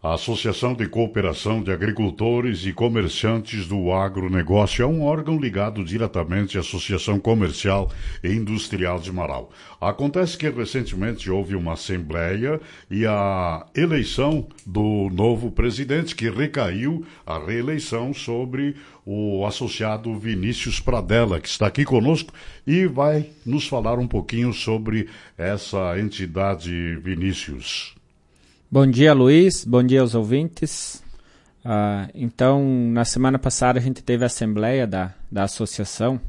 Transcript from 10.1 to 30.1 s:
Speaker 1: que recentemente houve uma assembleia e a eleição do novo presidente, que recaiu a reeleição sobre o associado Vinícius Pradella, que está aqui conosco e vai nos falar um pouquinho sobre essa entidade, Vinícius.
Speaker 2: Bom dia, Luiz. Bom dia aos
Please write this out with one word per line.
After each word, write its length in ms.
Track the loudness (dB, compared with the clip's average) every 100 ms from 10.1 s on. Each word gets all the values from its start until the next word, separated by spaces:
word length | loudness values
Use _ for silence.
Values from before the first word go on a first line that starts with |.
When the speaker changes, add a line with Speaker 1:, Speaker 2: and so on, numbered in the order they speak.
| 0 -2 -2
Speaker 1:
que 140 | -4
recentemente 800 | -4 -4 -4 -4 -4 -4 -4 -2
houve 260 | -2 -2 -4
uma 180 | -4
assembleia 840 | -6 -6 -6 -4 -4 -2 -2 -2 -2 -6 -20 -8
e 160 | -2 0
a 580 | 2 0 0 -2 -4 -6 -2
eleição 720 | 0 0 -2 0 0 0 -4 -12 -6
do 460 | -2 0 0 0
novo 380 | 2 2 2 -2
presidente, 640 | 0 0 0 -2 -2 -2 -4
que 160 | -4
recaiu 720 | -2 -2 -2 -2 -2 -2 -4 -8 -16 -10
a 100 | -8
reeleição 760 | -4 -4 -2 -4 -4 -6 -4
sobre 640 | -6 -4 -4 -4 -2 -2 -4 -14 -18 -8
o 400 | -4 -2 0 -2
associado 720 | -2 -6 -4 -2 -2 -4 -6
Vinícius 640 | -4 -2 -2 -2 -2 -2
Pradella, 600 | 0 0 4 4 4 2
que 80 | -2
está 200 | 0 0
aqui 160 | 2
conosco 500 | 4 4 4 2 0 -14 -18 -12 0
e 220 | 2 2
vai 420 | 2 2 2 -2 -8 -2
nos 220 | -2 0
falar 320 | -2 0 0
um 80 | 0
pouquinho 460 | -2 -2 0 0
sobre 560 | 0 -2 0 0 -2 -2 -10 -20 -6
essa 640 | -4 -4 -4 -2 -2 0
entidade, 1000 | -2 -4 -6 -2 -2 -2 -4 -4 -4 -4
Vinícius. 920 | -4 -2 -2 -2 -6 -10 -8 -10 -10 -18 _ _ _ _ _ _ _
Speaker 2:
Bom 160 | 6 6
dia, 260 | 8 8
Luiz. 520 | 8 8 8 8 4 2
Bom 180 | 4
dia 160 | 6 6
aos 160 | 4